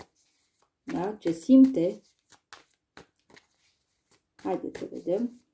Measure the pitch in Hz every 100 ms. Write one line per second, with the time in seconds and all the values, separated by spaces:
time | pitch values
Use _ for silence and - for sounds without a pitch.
0 | - _ _ _ _ _ _ _ - 170
1 | 190 214 170 165 - 262 262 180 175 214
2 | - _ _ - _ - - _ _ -
3 | - _ _ - _ _ _ _ _ _
4 | _ _ _ _ 196 180 - - - -
5 | - 190 240 - _